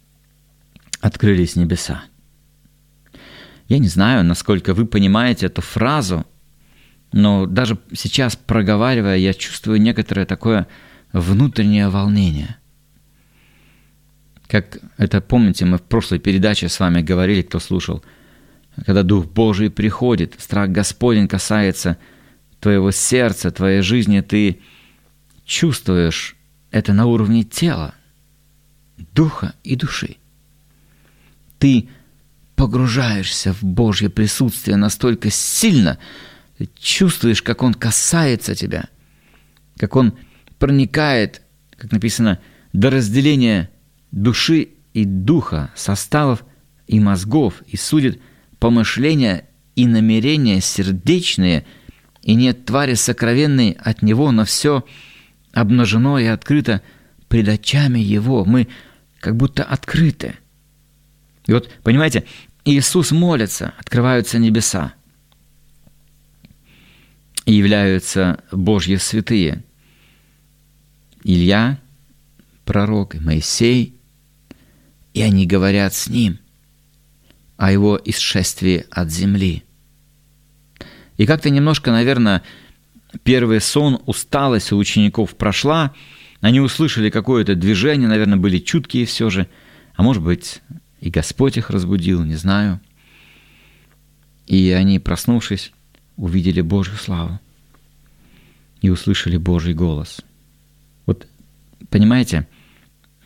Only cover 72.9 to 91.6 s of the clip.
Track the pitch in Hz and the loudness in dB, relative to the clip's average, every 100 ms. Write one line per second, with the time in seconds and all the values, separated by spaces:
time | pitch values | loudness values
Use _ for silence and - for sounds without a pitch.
72.9 | 107 98 80 78 78 - - 120 127 - | -2 -4 -6 -2 -2 -2 0 2 2 -2
73.9 | - _ _ _ _ - - _ _ _ | -8 _ _ _ _ -20 -20 _ _ _
74.9 | _ _ 104 107 98 90 95 95 101 98 | _ _ -2 2 2 4 2 2 2 0
75.9 | - - 120 107 87 _ _ _ _ _ | -4 -4 -2 -2 -2 _ _ _ _ _
76.9 | _ _ _ _ _ _ - 95 98 101 | _ _ _ _ _ _ -4 0 2 2
77.9 | 101 - - - 101 92 - 92 87 - | 0 -4 -6 -4 -2 -4 -2 -2 -2 -4
78.9 | - 82 82 98 101 95 80 - _ _ | -6 -6 -2 -2 0 -2 -4 -10 _ _
79.9 | _ _ _ _ _ _ _ _ - - | _ _ _ _ _ _ _ _ -20 -20
80.9 | - - - 107 156 151 139 151 151 120 | -20 -10 0 0 2 0 2 2 0 0
81.9 | 113 120 127 110 95 - - - _ _ | 0 2 2 2 0 -4 -16 -20 _ _
82.9 | _ _ - - 127 120 110 - 151 147 | _ _ -4 2 2 2 0 0 0 2
83.9 | 127 - - - 143 139 113 - 101 101 | 0 -4 -8 -4 -2 0 0 0 0 0
84.9 | 110 104 113 101 - 104 95 143 160 143 | 2 2 0 -4 -2 -2 0 0 0 -2
85.9 | - - - - _ 104 131 135 - 156 | -6 -20 -20 -20 _ 2 4 2 0 -2
86.9 | 117 107 117 110 123 101 92 95 98 139 | 0 -2 -2 0 0 2 2 2 2 2
87.9 | 147 117 107 104 98 98 90 - 170 - | 2 2 2 2 2 2 0 0 -4 -2
88.9 | 127 117 - 113 95 95 - _ - _ | -4 -4 -2 -2 -2 -4 -8 _ -20 _
89.9 | - 110 110 82 87 - - - 160 - | 0 0 2 0 -2 -6 -18 -20 -20 -20
90.9 | _ 87 82 - - 135 131 | _ -6 -4 -4 -2 -2 -2